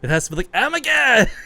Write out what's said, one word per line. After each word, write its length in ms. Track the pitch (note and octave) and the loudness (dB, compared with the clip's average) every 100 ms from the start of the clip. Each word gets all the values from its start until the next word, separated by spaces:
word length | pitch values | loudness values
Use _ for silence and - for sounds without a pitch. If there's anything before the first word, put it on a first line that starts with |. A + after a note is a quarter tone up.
It 100 | B2+ | -2
has 180 | D#3+ - | -2 -2
to 20 | |
be 60 | D#3+ | -8
like, 160 | - | -4
Amagad! 760 | E3+ C4 E4 D#4 D#4 C#4+ A#3 G3+ - | -2 -2 -2 -2 0 2 4 4 0